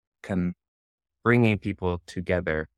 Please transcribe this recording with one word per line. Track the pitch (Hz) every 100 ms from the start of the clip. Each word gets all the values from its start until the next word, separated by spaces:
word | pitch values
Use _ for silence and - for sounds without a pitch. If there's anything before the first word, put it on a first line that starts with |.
| _ _
com-, | - 92 90 - _ _ _ _ _ _
bringing | 113 120 113 101
people | 104 98 90 87 -
together | 95 87 90 90 78 78